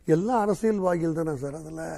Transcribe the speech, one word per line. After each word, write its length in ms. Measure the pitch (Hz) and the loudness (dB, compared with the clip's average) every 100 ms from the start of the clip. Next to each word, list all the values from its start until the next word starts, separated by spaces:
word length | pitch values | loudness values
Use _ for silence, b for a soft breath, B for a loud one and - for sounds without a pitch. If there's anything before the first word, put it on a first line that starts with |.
| - | 2
எல்லா 280 | 156 208 240 | 2 4 2
அரசியல்வாதிகள் 760 | 208 190 220 208 185 175 165 156 | 2 2 2 2 2 2 0 0
தானே 140 | 160 135 | -2 -4
சார் 180 | 139 | -6
அதுல, 280 | 156 156 160 165 | -8 -10 -10 -10